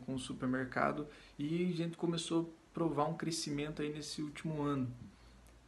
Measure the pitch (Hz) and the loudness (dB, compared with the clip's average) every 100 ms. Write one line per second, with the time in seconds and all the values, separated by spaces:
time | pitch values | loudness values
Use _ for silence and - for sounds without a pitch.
0 | - 131 - 131 127 131 127 139 143 147 | -2 -4 -4 -2 0 0 0 2 4 2
1 | 147 - - - 147 170 180 160 170 165 | -4 -10 -12 -4 0 2 4 2 -2 0
2 | 170 165 - 165 165 - - 165 165 143 | 0 0 2 2 0 -6 -8 0 2 4
3 | 156 165 160 165 156 143 151 151 151 151 | 2 0 -2 -2 -2 -2 -2 -2 -2 -4
4 | 143 - 147 - 165 156 143 135 127 120 | -6 -4 -6 -4 -2 0 2 2 0 -4
5 | - - - - - - | -14 -16 -20 -20 -20 -20